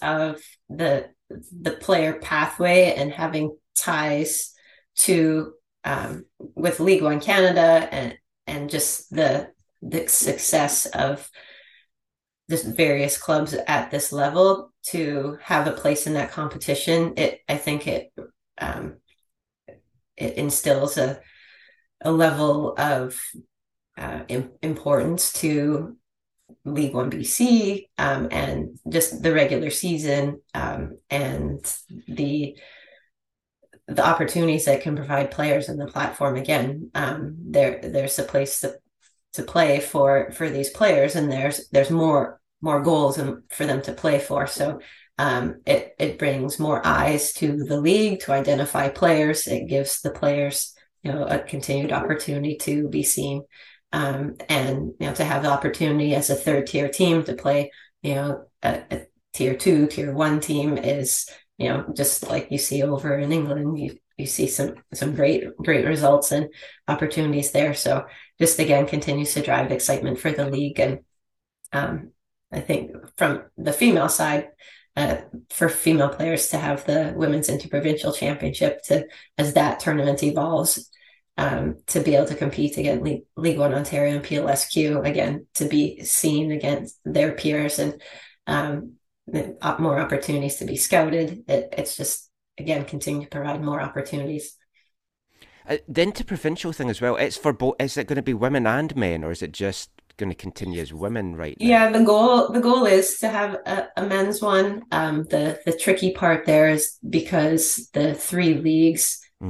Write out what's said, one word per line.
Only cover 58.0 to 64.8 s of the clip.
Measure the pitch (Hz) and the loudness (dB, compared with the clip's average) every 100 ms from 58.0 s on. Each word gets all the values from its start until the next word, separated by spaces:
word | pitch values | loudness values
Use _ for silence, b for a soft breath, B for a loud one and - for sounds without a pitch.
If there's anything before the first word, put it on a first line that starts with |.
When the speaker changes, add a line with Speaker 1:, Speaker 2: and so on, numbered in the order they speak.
Speaker 1:
you | 143 | -4
know, | 139 143 135 - _ | -2 -2 -6 -10 _
a, | - - - | -4 -4 -6
a | - - _ _ | -10 -12 _ _
tier | - 127 | -2 -2
two, | 131 185 156 151 | 2 4 6 4
tier | - 147 | 0 -4
one | 143 151 151 | 0 2 2
team | 156 147 147 127 | 0 0 0 0
is, | - 143 131 - - B B - | 0 -2 -2 -4 -4 B B -6
you | - | -2
know, | 135 - | -2 -4
just | - 139 - - | -2 -2 -2 -4
like | - - | -4 -4
you | 143 | -4
see | - 139 | -2 0
over | 139 139 151 139 | 0 0 0 0
in | 143 | 0
England, | 165 143 147 147 156 | 0 0 -2 -2 -4
you, | 135 - _ - | -6 -10 _ -10
you | 139 | -6
see | - 123 | -2 -2
some, | - 139 - | 0 -4 -6